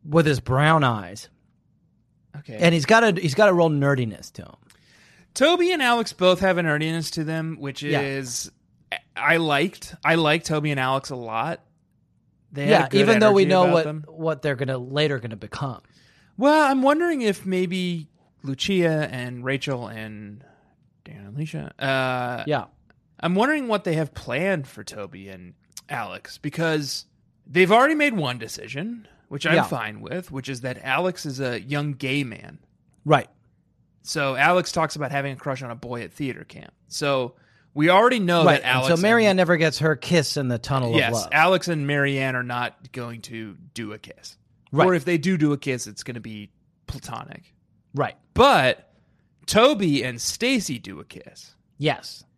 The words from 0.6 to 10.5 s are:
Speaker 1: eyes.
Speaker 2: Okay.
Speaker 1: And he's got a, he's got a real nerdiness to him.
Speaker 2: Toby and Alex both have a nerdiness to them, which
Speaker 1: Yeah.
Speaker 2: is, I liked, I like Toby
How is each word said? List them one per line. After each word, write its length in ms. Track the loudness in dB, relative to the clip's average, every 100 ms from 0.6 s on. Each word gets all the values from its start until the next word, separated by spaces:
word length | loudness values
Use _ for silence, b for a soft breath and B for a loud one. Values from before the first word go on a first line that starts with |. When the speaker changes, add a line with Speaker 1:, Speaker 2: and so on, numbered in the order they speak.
| 4 4
Speaker 1:
eyes. 460 | 2 0 -8 -16 -18 _ _ _ _ _ _ _ _ _ _ -18
Speaker 2:
Okay. 180 | -14 2
Speaker 1:
And 140 | 2
he's 120 | 4 6
got 180 | 6
a, 160 | 6 2
he's 140 | 0 4
got 140 | 4
a 40 |
real 160 | 6 4
nerdiness 640 | 4 2 2 -2 -6 -18
to 80 | -20
him. 120 | -20 -20 _ b b b b b b
Speaker 2:
Toby 380 | 2 4 4 2
and 100 | 2
Alex 320 | 2 0 -2
both 260 | 2 2 4
have 160 | 2 2
a 40 |
nerdiness 500 | 0 0 -2 -4 -6
to 100 | -6
them, 340 | -6 -6 -6 -8
which 240 | -10 -8
Speaker 1:
Yeah. 180 | -4 -2
Speaker 2:
is, 500 | -2 -6 -8 -10 -10 _ _ _ _ -12 _ -4
I 220 | 2 2
liked, 580 | 2 0 -2 -6 -18 -4
I 120 | 0 2
like 280 | 2 0
Toby 280 | 0